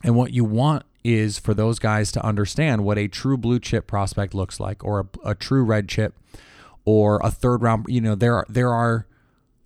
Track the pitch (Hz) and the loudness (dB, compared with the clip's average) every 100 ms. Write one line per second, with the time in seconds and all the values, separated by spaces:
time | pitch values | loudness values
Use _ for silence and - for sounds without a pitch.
0 | 156 120 123 123 113 110 143 151 - _ | 0 2 2 0 0 2 0 0 -6 _
1 | 117 113 107 101 - 104 110 117 113 107 | 0 0 0 -2 -2 0 0 0 0 0
2 | 104 - 110 104 101 - 156 113 101 104 | -2 -2 -2 -2 -2 0 0 0 0 0
3 | 104 - 131 135 117 123 - 113 - 104 | -2 -4 -2 -2 0 -2 0 -4 -2 -4
4 | 98 - 98 98 92 - 98 101 104 104 | -2 -4 -4 -4 -6 -6 -8 -8 -4 -4
5 | 98 - - 107 - 135 120 107 98 - | -4 -8 -6 -6 0 2 2 0 0 -2
6 | 107 - _ - - - - - - 107 | -4 -6 _ -20 -20 -20 -20 -6 2 4
7 | 104 104 110 - 127 123 117 113 - 123 | 6 4 0 0 0 2 2 0 0 0
8 | 113 104 120 120 - 113 123 117 117 113 | 0 2 2 2 0 0 0 2 0 0
9 | 107 _ _ _ _ _ | -4 _ _ _ _ _